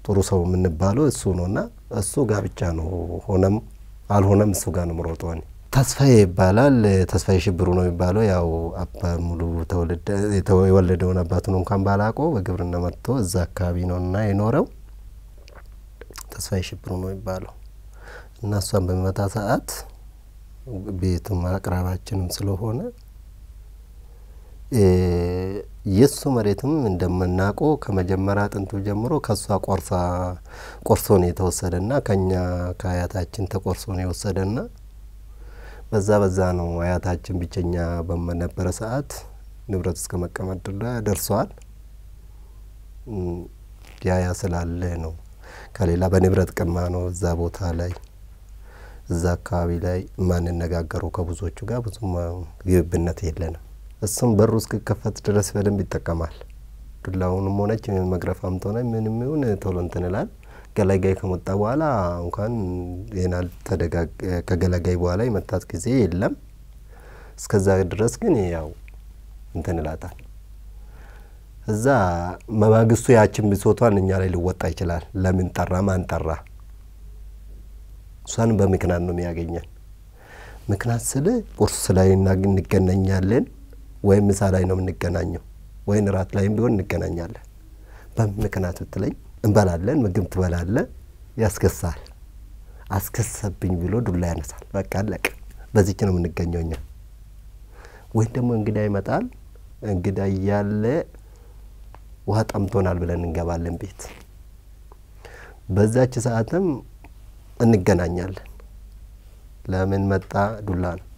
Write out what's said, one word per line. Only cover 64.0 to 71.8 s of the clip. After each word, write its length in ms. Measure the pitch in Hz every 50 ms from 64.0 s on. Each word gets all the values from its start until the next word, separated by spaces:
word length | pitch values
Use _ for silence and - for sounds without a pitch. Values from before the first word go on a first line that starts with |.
| 85 82 - - - 95 90 87 -
ከገላጋይ 520 | - 95 85 90 92 90 90 85 90 90
በኋላ 260 | 87 87 87 87 95
የመታት 420 | 117 127 214 160 - - - - -
ጊዜ 200 | - - 82 - 220 254
የለም። 400 | 269 214 170 - 87 110 - 294 - - - - - - - - - - - - - - - - - - - -
እስከዛ 320 | - - - - 101 95 98 95 95 98
ድረስ 280 | 85 87 90 107 120 -
ግን 200 | - 226 226 165 113 95
ያው 220 | 87 85 82 78 76 92 - - - - - - - - - - - - - - - -
እንትን 240 | 82 80 101 87
ይላታል። 380 | 82 78 76 78 - - - - - - - - - - - - - - - - - - - - - - - - - - - - - - - - - -
እዛ 180 | - 110 104